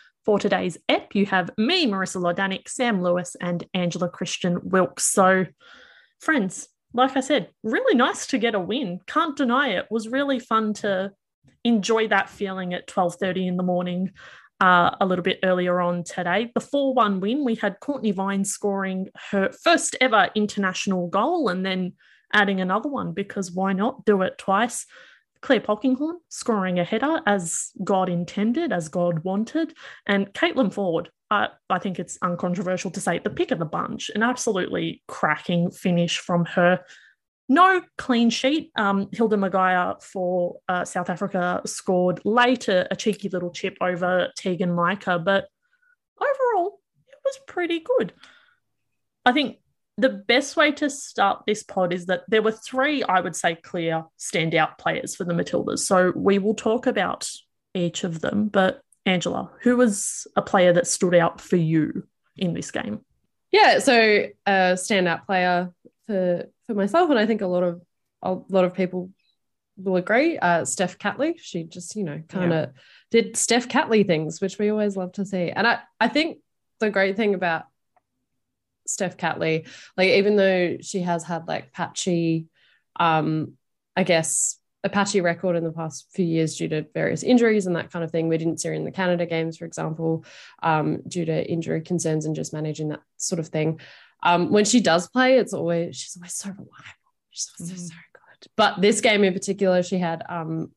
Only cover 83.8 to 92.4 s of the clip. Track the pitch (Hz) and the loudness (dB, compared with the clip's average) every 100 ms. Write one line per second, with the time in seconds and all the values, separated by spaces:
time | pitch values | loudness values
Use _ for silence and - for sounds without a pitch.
83.8 | _ - 180 165 165 - - - _ _ | _ -2 2 2 2 -2 -4 -6 _ _
84.8 | - 202 202 202 175 170 185 170 165 165 | -4 0 0 2 0 0 0 -2 -2 -6
85.8 | 160 - - - 175 160 160 - 165 156 | -8 -10 -8 -2 0 2 0 -2 -4 -4
86.8 | 151 170 160 156 - 247 226 214 185 170 | -4 -4 -2 0 4 4 6 2 0 -2
87.8 | - 175 165 165 165 160 165 160 165 156 | -4 -8 -4 -2 0 0 -2 -4 -4 -6
88.8 | - - 180 175 170 165 165 160 170 - | -6 -2 0 0 -2 -4 -4 -6 -12 -8
89.8 | 160 160 165 160 - - - - 165 156 | -8 -4 -2 -4 -6 -20 -20 -6 0 0
90.8 | 151 - - 180 160 156 - 165 160 160 | 0 -4 -6 -6 -2 -2 -2 -4 -4 -4
91.8 | 160 175 160 156 156 156 | -2 -4 -2 -2 -2 -6